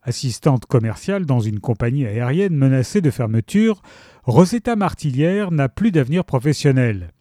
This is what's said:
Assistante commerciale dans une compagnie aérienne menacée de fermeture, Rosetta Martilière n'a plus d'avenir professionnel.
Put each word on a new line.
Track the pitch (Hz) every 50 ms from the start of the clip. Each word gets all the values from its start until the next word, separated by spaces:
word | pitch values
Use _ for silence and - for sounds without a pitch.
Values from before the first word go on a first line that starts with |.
| _
Assistante | - 120 - - 135 110 - - 160 139 123 -
commerciale | _ - 127 107 113 104 - - - 196 202 190
dans | 143 135 123
une | 110 110 107 104
compagnie | - - 117 - 131 120 123 143 139
aérienne | 110 101 110 120 123 135 170 196 202 170
menacée | 147 135 135 131 135 123 - - 208
de | 180 147
fermeture, | - - 127 110 110 113 110 - - 196 220 226 214 - _ - - - - - - - _
Rosetta | - 117 135 180 180 - 240 - - 202
Martilière | 202 202 175 - - - 151 127 127 147 170 185 202 208 185
n'a | 170 151 139 131
plus | - - 196 226 185
d'avenir | 160 135 117 147 180 165
professionnel. | - - 131 110 147 147 - - 147 135 131 127 120 107 95 87 85 - _